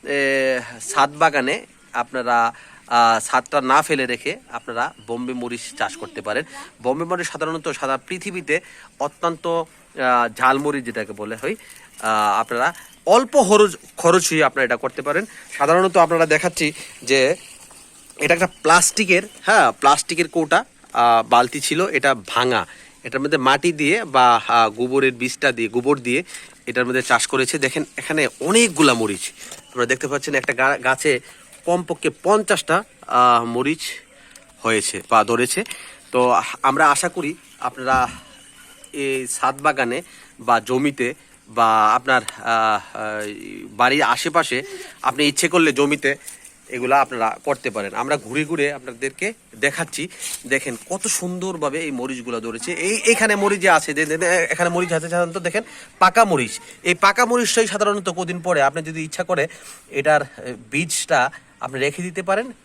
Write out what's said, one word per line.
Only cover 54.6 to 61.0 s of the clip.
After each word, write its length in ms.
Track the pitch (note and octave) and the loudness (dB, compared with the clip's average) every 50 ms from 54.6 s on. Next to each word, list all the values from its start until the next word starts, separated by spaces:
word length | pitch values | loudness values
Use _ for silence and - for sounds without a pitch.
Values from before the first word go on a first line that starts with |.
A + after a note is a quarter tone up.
| F3 F3 | 0 0
মরিচ 220 | F3 F3 F#3 E3+ | 0 -2 -2 0
আছে 160 | E3 D#3+ D#3 E3+ | -2 -4 -4 -2
সাধারণত 300 | E3+ F3 F3 E3+ E3 F#3+ | -2 -2 -2 -2 -4 -6
দেখেন 240 | E3+ F3 E3 G#3+ A3+ - - - - - _ _ | -6 -4 -4 -4 -6 -6 -18 -20 -20 -20 _ _
পাকা 260 | F#3 F#3 - A3+ A3+ | 4 4 6 6 4
মরিচ। 360 | G3+ E3+ C3 A#2+ G#2 - - - - - - | 6 4 0 0 -4 -6 -12 -14 -18 -20 -6
এই 120 | - F3 F3+ | -2 -2 0
পাকা 320 | F3 - G3 G3+ A#3+ B3 | 4 2 2 4 4 2
মরিচটাই 400 | A3+ A#3+ B3 A#3 - - A#3 A3+ | 2 2 0 0 2 2 0 0
সাধারণত 420 | G#3 F#3+ G3+ G#3 G#3 G3+ G#3 F3+ F#3+ | 0 0 0 0 0 0 -2 -4 -6
কদিন 320 | E3+ F3 F#3 E3 F3+ F3+ | -6 -4 -6 -6 -6 -6
পরে 220 | D#3+ F3+ F3 D3+ | -2 0 2 4
আপনি 200 | C3+ - C#3+ E3 | 2 2 0 -2
যদি 220 | D#3 D#3+ D#3+ D#3+ D#3 | -8 -8 -8 -8 -8
ইচ্ছা 200 | D#3 - - F3+ | -8 -6 -8 -4
করে 240 | - F3+ C#3+ D3 - - - - - - - _ _ | -2 0 -2 -2 -4 -6 -18 -20 -20 -20 -20 _ _
এটার, 320 | - C#3 C#3 D3+ D3+ D3 | -6 -2 2 2 2 2
এ, 320 | C#3+ C3 - - - B2+ B2 - A#2+ A2 | 2 -4 -12 -14 -14 -14 -14 -14 -14 -6
বীজটা 600 | - D3 F3 D#3+ - - | -4 -4 -4 -2 -4 -6